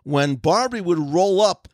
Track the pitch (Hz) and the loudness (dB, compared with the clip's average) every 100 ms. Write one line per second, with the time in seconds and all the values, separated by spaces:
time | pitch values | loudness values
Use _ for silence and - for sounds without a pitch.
0 | - 143 143 131 160 208 254 233 175 165 | -4 -2 0 -2 0 0 0 -4 -2 -2
1 | 143 165 202 190 208 175 - | 0 0 2 2 2 0 -12